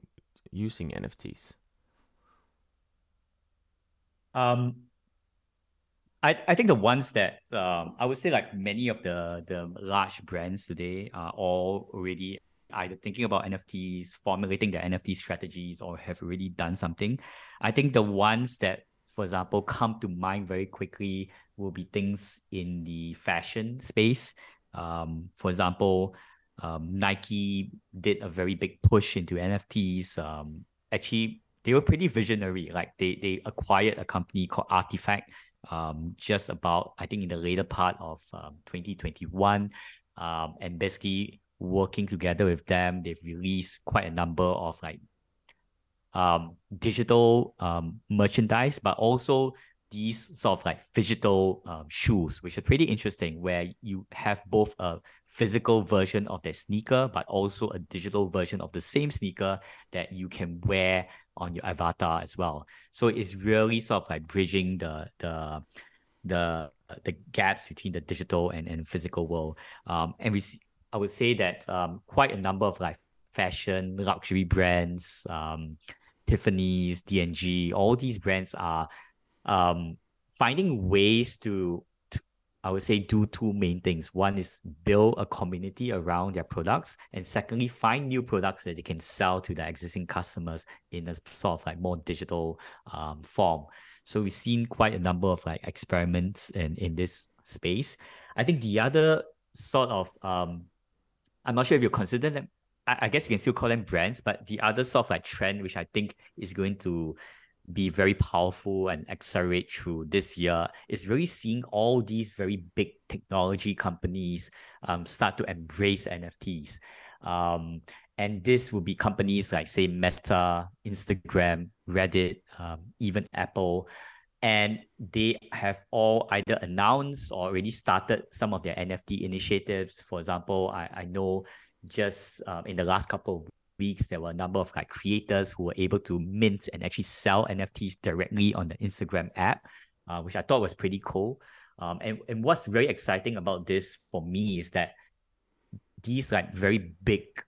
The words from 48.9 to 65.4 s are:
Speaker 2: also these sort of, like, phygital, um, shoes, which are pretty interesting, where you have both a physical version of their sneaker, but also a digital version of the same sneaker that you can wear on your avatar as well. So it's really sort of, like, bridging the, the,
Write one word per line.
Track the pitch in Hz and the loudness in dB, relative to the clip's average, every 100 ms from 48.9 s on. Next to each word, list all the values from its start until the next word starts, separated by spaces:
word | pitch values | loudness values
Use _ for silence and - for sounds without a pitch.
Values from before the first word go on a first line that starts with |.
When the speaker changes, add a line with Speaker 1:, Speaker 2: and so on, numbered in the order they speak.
| - | 4
Speaker 2:
also | 110 123 123 135 135 - - _ _ | 4 4 4 4 4 -2 -16 _ _
these | 104 110 110 - 151 | -6 -4 -4 -8 -2
sort | 113 95 | 2 2
of, | - | 0
like, | 85 - - | -6 -2 0
phygital, | 101 110 107 98 95 - - | 2 4 6 6 6 2 -6
um, | 80 73 | -12 -8
shoes, | - - 104 80 - | 0 2 4 2 -4
which | 87 - | -8 -2
are | |
pretty | - 139 156 | 4 4 4
interesting, | 110 107 - 85 80 | 2 -2 -4 -4 -4
where | 90 87 87 - | -2 -2 -2 -8
you | 113 95 101 | -8 -8 -8
have | - 104 101 - | -4 -2 -2 0
both | 110 104 - | 2 2 0
a | 90 85 - - _ | -4 -4 -10 -20 _
physical | - 113 110 113 113 | 0 2 2 4 4
version | 95 101 95 107 101 | 4 4 4 0 -2
of | 92 | -6
their | 82 | -8
sneaker, | 78 - 104 110 127 131 | -8 -4 -4 2 2 2
but | 90 - | -2 -2
also | 98 101 - 107 | 0 0 0 -4
a | 92 | -4
digital | 82 92 95 101 98 | -8 -8 -2 0 0
version | 95 87 98 | 0 -2 -4
of | 82 | -6
the | 87 | -8
same | - 143 147 | -2 0 0
sneaker | - 98 90 98 95 - - _ | -2 -6 -2 -2 -2 -8 -20 _
that | 92 87 | -8 -8
you | 92 92 | -8 -10
can | - 90 85 90 | -6 -8 -4 0
wear | 98 92 92 92 - _ - | 2 2 2 -2 -12 _ -10
on | 87 | -8
your | 85 - | -6 -6
avatar | 87 85 - 87 82 | -2 -2 0 0 0
as | 85 - | -4 -4
well. | 87 73 - - - | -4 -4 -10 -20 -20
So | - 117 | 0 2
it's | - 95 95 | 2 -4 -4
really | 101 107 110 113 | 4 4 6 2
sort | 113 104 - | 0 -2 0
of, | |
like, | 80 80 | -6 -2
bridging | 98 92 98 92 92 | 0 2 2 0 -2
the, | 85 78 78 - | -4 -6 -10 -8
the, | 85 80 | -6 -6